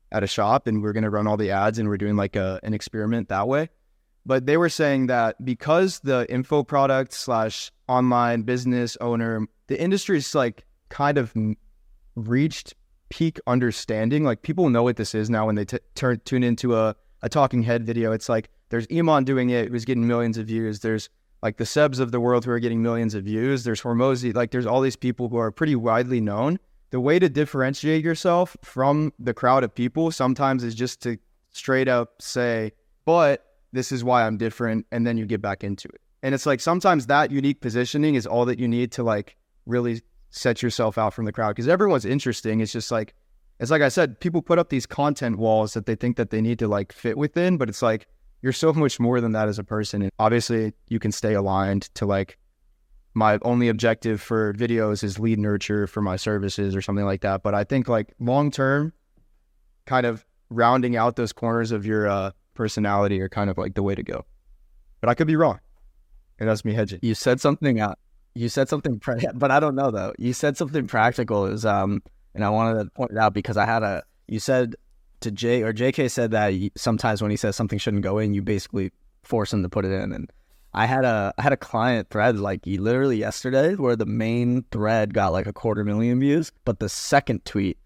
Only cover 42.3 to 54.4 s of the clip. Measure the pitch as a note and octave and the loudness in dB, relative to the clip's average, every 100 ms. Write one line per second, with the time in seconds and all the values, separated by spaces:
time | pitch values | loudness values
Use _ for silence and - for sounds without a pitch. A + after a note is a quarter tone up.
42.3 | A2+ A2 A2 A2 A#2 - A2+ G#2+ _ _ | -4 -2 -2 -2 -4 -4 -4 -4 _ _
43.3 | _ _ - A#2+ D#3 C#3 F#3 D3+ G#2+ F3 | _ _ -10 0 2 4 4 0 0 -2
44.3 | E3 - E3+ E3 C3 - - D3 C#3 B2 | -2 2 2 2 -2 -4 -2 -2 0 -2
45.3 | G#2+ A2 A2 G#2+ A2+ G2+ A2 B2 A#2+ A2 | 0 2 2 0 -4 -4 -2 -2 -2 -2
46.3 | A2 A2 A#2+ A2 G2+ F#2+ - A#2 A2 D3 | 0 0 0 0 0 -4 -6 -4 -2 -2
47.3 | E3+ F3+ E3+ A#2 - A#2+ A2 - _ - | 0 2 2 -2 0 0 0 -6 _ -20
48.3 | _ B2+ B2+ D#3+ D#3 C#3+ - A#2+ B2 A#2 | _ -4 2 2 4 2 2 2 2 2
49.3 | A2 G#2+ G#2 G2 G#2+ G#2 G2+ G2 - A2 | 0 0 -2 -4 -4 -2 -2 -4 2 4
50.3 | A#2 - A#2 A2 - - A2+ G#2+ - G#2+ | 4 2 0 -2 -6 -6 -2 -2 -2 0
51.3 | G#2 G2 F#2+ G2 G2 - - G2+ G2 G2 | 0 2 0 2 -2 -4 -4 0 0 -2
52.3 | - _ _ _ _ _ - _ G#2+ G#2+ | -10 _ _ _ _ _ -20 _ 2 4
53.3 | G#2 A#2 A#2+ A#2+ A2 A#2 A2 A#2 G#2 - | 4 2 2 2 2 0 0 -2 -4 -2
54.3 | A2+ | 0